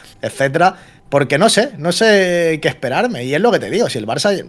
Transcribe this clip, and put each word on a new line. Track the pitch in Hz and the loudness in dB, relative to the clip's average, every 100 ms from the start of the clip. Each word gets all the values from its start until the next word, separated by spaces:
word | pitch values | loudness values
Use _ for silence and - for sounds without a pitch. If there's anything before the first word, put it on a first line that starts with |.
| - - | -20 -10
etcétera, | 113 - 139 156 180 - - - - | -8 -2 -2 2 2 0 -20 -20 -2
porque | 143 139 143 | -2 0 2
no | 214 | 2
sé, | - 269 185 | 2 0 -2
no | 160 | -4
sé | 175 226 202 185 175 165 156 | 2 4 4 2 0 0 0
qué | 156 | -2
esperarme, | - 127 143 240 160 127 | -2 -4 -2 -2 -4 -2
y | 147 | 2
es | |
lo | 233 | 0
que | - | 0
te | 104 | -4
digo, | 175 160 | -2 -2
si | 123 | -4
el | 104 | -4
Barça | 135 208 190 | -2 0 -2